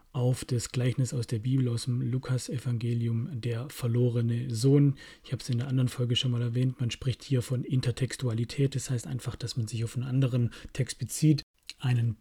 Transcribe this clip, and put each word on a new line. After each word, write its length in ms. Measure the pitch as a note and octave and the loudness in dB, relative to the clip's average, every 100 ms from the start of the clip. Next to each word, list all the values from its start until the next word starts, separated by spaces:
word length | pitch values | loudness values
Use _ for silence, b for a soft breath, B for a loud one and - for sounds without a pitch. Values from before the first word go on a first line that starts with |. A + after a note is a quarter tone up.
| _ | _
auf 320 | B2 B2 B2 - | 0 2 0 -2
das 260 | A#2+ - | -4 -2
Gleichnis 420 | B2 B2+ A#2+ B2 | 0 0 0 0
aus 120 | B2+ A2 | -2 -2
der 140 | A2+ | -2
Bibel, 280 | B2 C3+ B2 | 0 2 2
aus 180 | A#2 - | 0 -2
dem 160 | B2 | -2
Lukas-Evangelium, 1300 | B2+ B2+ - B2+ - C#3 B2+ A#2 A#2 A#2+ A#2 A#2 D3+ B2 | 0 -2 -2 -2 -2 -4 -2 -2 0 0 0 0 -2 -4
der 260 | A#2+ A2+ C#3 | -4 -4 -6
verlorene 840 | - A#2+ A#2+ B2 A#2 A#2 A#2 C3 | -4 0 2 2 2 0 0 -2
Sohn. 420 | A2+ C3+ C#3+ C#3+ C#3 B B | 0 6 6 6 2 B B
Ich 100 | - | -8
hab's 160 | B2 - | -6 -2
in 80 | A#2+ | -2
der 100 | C3+ | 0
anderen 220 | C3 B2+ | 0 0
Folge 260 | - A#2+ A#2+ | 0 0 2
schon 160 | C3 | 2
mal 100 | A#2+ | 0
erwähnt, 380 | A#2+ A#2+ C3 B2 | 0 2 0 0
man 120 | A#2 | -4
spricht 320 | - C3 - | -2 -4 -4
hier 180 | - B2+ | 0 0
von 220 | - B2+ | 2 -2
Intertextualität, 1120 | - C3 B2 - B2 - B2+ A2+ A#2+ - C3+ B2+ | 0 0 0 0 -4 -2 -2 -2 -2 0 0 0
das 160 | - | -2
heißt 160 | B2 - | -4 -4
einfach, 280 | B2+ - - | -6 -6 -6
dass 220 | A#2 - | -4 -4
man 100 | G#2+ | -2
sich 160 | A2+ | -2
auf 120 | A2+ A#2+ | -2 -2
einen 100 | C3 | 0
anderen 460 | C3 C3 B2 A#2 B B | 2 2 2 0 B B
Text 280 | - B2 - | -4 -4 -4
bezieht, 420 | A#2 - D#3 C#3+ - _ - - | -6 4 4 4 0 _ -20 -4
einen 360 | B2+ A#2+ A#2 G#2+ | 0 2 2 -2